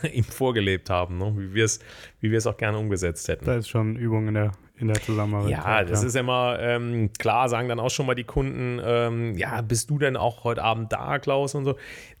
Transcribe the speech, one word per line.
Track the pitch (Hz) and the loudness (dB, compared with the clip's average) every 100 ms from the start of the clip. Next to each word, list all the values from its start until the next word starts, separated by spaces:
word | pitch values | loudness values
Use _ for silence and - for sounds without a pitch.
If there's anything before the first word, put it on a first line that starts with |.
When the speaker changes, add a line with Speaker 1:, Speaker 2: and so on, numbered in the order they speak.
Speaker 1:
<laughs> | 160 | -2
ihm | 127 | 0
vorgelebt | 104 - 131 117 98 92 - | -2 0 2 2 2 2 0
haben, | 90 87 90 | 0 0 -2
ne? | 101 104 | -2 -4
Wie | 95 | -2
wir's, | 101 110 - - - - - | 0 2 0 -8 -20 -20 -4
wie | 110 | 0
wir's | 113 113 | 2 0
auch | 104 | -2
gerne | 110 107 | -2 -2
umgesetzt | 107 95 87 82 - | 0 0 0 -2 -4
hätten. | 78 - | -4 0
Speaker 2:
Da | 123 | -2
ist | 107 | 0
schon | 113 110 117 | 0 0 0
Übung | 117 110 107 | 0 0 2
in | 107 | 2
der | 104 98 - - | 0 -2 -12 -4
in | 113 | 0
der | 107 | 0
Zusammenarbeit. | - 107 104 104 101 | 0 0 0 0 0
Speaker 1:
Ja, | 78 | 0
Speaker 2:
Ja, | 87 107 | 2 2
Speaker 1:
das | 87 101 | 2 2
Speaker 2:
klar. | 120 | 2
Speaker 1:
ist | 123 | 0
immer, | 123 127 123 120 | 2 2 2 0
ähm, | 117 120 120 120 104 - | 0 0 0 0 0 0
klar | 113 113 127 | 2 4 4
sagen | 117 123 | 2 0
dann | 120 | 0
auch | 120 | 0
schon | - 131 | 0 0
mal | 123 | 0
die | |
Kunden, | 113 147 135 127 123 123 | -2 -2 0 -2 -4 -2
ähm, | 117 120 117 117 117 90 | 0 2 2 0 -2 -2
„Ja, | 95 113 | -2 -2
bist | 113 113 - | 0 -2 0
du | 147 | 0
denn | 143 127 | 2 2
auch | 117 - | 0 0
heute | 120 117 | -2 0
Abend | 110 113 110 | 0 0 0
da, | 107 - 139 | -4 -2 -2
Klaus?“ | 143 139 139 | 0 0 0
und | 147 139 | -2 -2
so. | 131 - - - - | -2 -6 -18 -20 -12